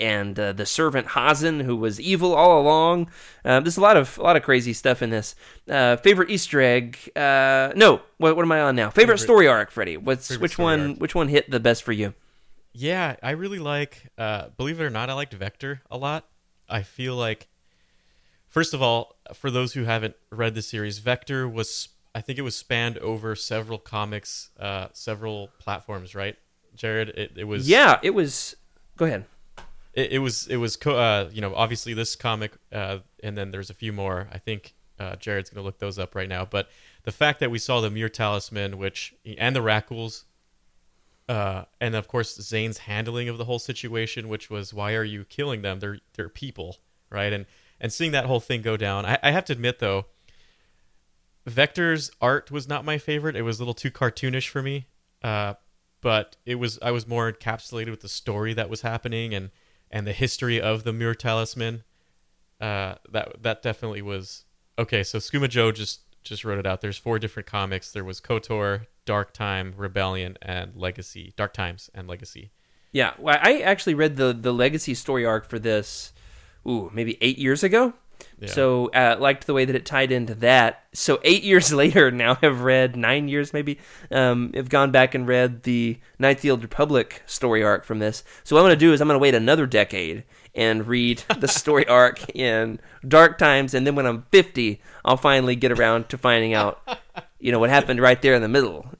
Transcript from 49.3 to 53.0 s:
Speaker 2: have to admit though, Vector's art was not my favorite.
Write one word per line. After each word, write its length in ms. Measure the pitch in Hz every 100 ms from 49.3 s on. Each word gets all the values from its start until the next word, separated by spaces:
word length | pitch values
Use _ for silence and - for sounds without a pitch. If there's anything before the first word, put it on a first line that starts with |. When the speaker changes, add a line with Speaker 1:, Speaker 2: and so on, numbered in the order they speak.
Speaker 2:
have 120 | 165 190
to 80 |
admit 260 | 123 120 123
though, 260 | 107 98 95 _ _ _ _ _ _ _ _ _ _ _ _ _ -
Vector's 680 | 117 147 - 170 160 139 -
art 300 | 120 139 -
was 160 | 143 131
not 180 | 147 151
my 120 |
favorite. 380 | 151